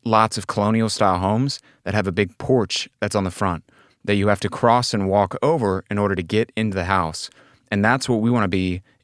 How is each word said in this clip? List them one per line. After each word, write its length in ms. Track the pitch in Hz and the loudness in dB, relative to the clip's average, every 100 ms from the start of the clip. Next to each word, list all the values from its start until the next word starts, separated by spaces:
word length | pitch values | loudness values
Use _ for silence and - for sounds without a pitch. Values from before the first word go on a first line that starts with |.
lots 360 | 117 110 110 - | 2 4 2 0
of 80 | - | -6
colonial 420 | - 104 113 113 | 0 0 2 0
style 300 | - 101 90 | 2 2 2
homes 400 | 95 110 139 - _ _ | 0 0 -2 -6 _ _
that 100 | 95 | -4
have 140 | 104 98 | -2 -2
a 40 | |
big 240 | 90 92 - | 0 -2 -2
porch 500 | - 127 98 - - - | 0 0 0 -4 -8 -6
that's 140 | 104 | -4
on 100 | 104 | -2
the 60 | 95 | -2
front 340 | - 98 82 - _ _ _ | -2 -2 -2 -8 _ _ _
that 120 | - 104 | -2 0
you 140 | 104 | 2
have 100 | 101 | 0
to 100 | 101 | -2
cross 420 | - 117 120 120 107 | 0 4 4 2 -2
and 120 | 95 | 0
walk 280 | 101 95 - | 2 0 0
over 420 | 139 160 101 92 - | 0 2 0 -2 -2
in 80 | 101 | -2
order 160 | 101 95 | 0 -2
to 80 | |
get 280 | 82 107 120 - | -2 -2 -2 -2
into 180 | 110 | -4
the 120 | 95 87 | -2 0
house. 440 | 95 82 - - _ _ _ - | 0 0 -6 -14 _ _ _ -4
And 160 | 104 107 | 0 2
that's 240 | 131 - | 2 0
what 120 | 117 | 0
we 100 | 113 | 2
wanna 160 | 120 98 | 2 0
be 340 | 92 92 90 - _ | 0 -2 -4 -10 _